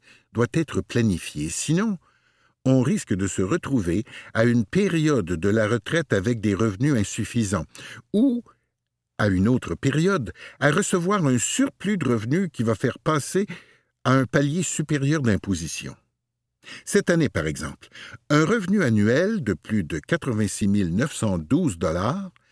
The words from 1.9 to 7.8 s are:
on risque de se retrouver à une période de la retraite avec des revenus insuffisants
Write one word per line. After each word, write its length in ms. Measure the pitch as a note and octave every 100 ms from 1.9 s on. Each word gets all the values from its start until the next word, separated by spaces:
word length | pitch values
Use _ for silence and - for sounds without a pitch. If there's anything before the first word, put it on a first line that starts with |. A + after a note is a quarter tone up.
| F#3 - _ _ _ _ _ C3
on 160 | C3
risque 320 | B2 G#3 -
de 120 | F#2+ G2
se 140 | -
retrouver 640 | F#2+ F3 - C3 F2 F#2 - - -
à 100 | A2
une 220 | A#2+ A#2+ G#2+
période 580 | F3+ G3+ E3 D3+ C3+
de 240 | E2 E2 G2
la 180 | A2 G#2
retraite 460 | A#2 - E3 D#3
avec 300 | G2+ G2+ A#2
des 120 | G#2
revenus 380 | F#2+ A2+ F#2+ D3
insuffisants 720 | B2 G2 - G2+ A#2+ G2+ F#2+ D2+ -